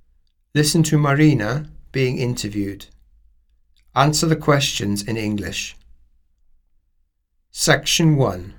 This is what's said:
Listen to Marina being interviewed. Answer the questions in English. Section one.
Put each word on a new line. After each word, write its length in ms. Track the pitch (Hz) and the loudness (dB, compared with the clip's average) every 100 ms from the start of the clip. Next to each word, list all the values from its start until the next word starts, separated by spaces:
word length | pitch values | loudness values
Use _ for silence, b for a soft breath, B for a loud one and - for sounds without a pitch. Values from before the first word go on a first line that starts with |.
| _ _ _ _ _ | _ _ _ _ _
Listen 300 | 147 151 170 | 0 2 2
to 120 | 160 151 | 2 2
Marina 720 | 147 139 156 123 104 139 151 - - | 2 4 4 4 0 -4 -8 -18 -10
being 280 | 135 127 - | -2 -2 -2
interviewed. 680 | 123 123 107 101 98 95 - - _ _ _ _ _ _ _ _ _ 127 | -4 -4 -6 -4 -6 -6 -16 -20 _ _ _ _ _ _ _ _ _ 0
Answer 320 | 147 151 165 | 2 2 0
the 80 | 156 | 0
questions 640 | - 139 139 - 101 101 | 2 2 2 -4 -4 -4
in 140 | 101 113 | -4 -6
English. 600 | 107 104 92 - - - - - _ _ _ _ _ _ _ _ _ _ _ _ _ _ _ | -4 -4 -6 -8 -12 -14 -20 -20 _ _ _ _ _ _ _ _ _ _ _ _ _ _ _
Section 640 | - - 135 - - 160 143 | -6 0 0 0 2 2 4
one. 380 | 117 92 92 | 0 -2 -10